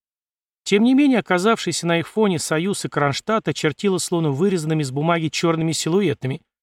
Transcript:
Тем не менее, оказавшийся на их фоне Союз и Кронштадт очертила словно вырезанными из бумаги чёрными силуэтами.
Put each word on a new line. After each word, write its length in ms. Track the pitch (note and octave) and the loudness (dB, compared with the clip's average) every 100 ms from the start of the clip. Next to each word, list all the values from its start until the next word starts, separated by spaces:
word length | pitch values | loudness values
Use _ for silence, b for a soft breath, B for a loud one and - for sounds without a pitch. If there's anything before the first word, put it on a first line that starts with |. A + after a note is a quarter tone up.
| _ _ _ _ _ _ | _ _ _ _ _ _
Тем 220 | - G3+ | 0 2
не 100 | A#3 | 4
менее, 240 | C4 D4 B3 | 4 4 2
оказавшийся 680 | - F3+ G3 A3+ - D#3 E3+ | 2 0 2 0 -2 -4 0
на 120 | E3+ | -2
их 100 | D#3 | -2
фоне 300 | - G#3+ E3+ | 0 0 0
Союз 460 | - D#3 F#3 F#3+ | -2 -2 -2 -4
и 40 | C#3 | -4
Кронштадт 600 | - C#3+ C3 - A3 - | -2 -2 -2 -2 -2 -2
очертила 500 | C#3+ D#3+ - G3+ F3+ | -2 -4 -2 -2 -2
словно 320 | - F3 D#3+ | -2 0 0
вырезанными 520 | C3+ G3 F#3 D#3 D#3+ | 2 0 0 0 -2
из 100 | C#3 | -2
бумаги 360 | C3 D#3+ E3+ D#3+ | -2 0 0 -2
чёрными 440 | - E3+ D#3+ D#3+ | 0 0 0 0
силуэтами. 680 | D#3 - F3+ F#3+ - B2+ C3+ _ _ | -2 0 0 0 -2 -6 -8 _ _